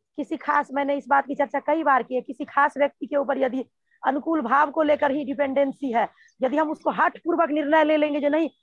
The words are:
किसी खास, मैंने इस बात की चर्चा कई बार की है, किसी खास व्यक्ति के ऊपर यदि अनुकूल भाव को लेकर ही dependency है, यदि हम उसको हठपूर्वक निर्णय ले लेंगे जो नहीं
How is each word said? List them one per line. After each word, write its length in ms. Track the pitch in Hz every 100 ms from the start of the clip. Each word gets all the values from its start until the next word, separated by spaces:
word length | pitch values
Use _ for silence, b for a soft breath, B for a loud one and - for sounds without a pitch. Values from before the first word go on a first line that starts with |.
| _ -
किसी 200 | 294 320
खास, 320 | - 294 285
मैंने 240 | 269 277 285
इस 80 | 240
बात 180 | 277 269
की 80 |
चर्चा 260 | 285 277 277
कई 220 | 285 311
बार 200 | 294 262
की 120 | 220
है, 60 | 254
किसी 240 | 240 254
खास 300 | 294 - 285 269
व्यक्ति 300 | 285 - 262
के 100 | 285
ऊपर 220 | 254 269
यदि 260 | 262 254 - _ _ _ -
अनुकूल 340 | 269 311 320
भाव 300 | 226 269 302
को 120 | 302
लेकर 280 | 302 294 294
ही 140 | 285
dependency 680 | 262 269 277 269 277 - 277
है, 160 | 233 202 b b _
यदि 140 | 254 294
हम 140 | 311
उसको 200 | 311 320
हठपूर्वक 600 | 208 320 - 311 339 330
निर्णय 340 | 302 294 311
ले 120 | 302 311
लेंगे 240 | 302 294
जो 80 | 285
नहीं 220 | 302 320 -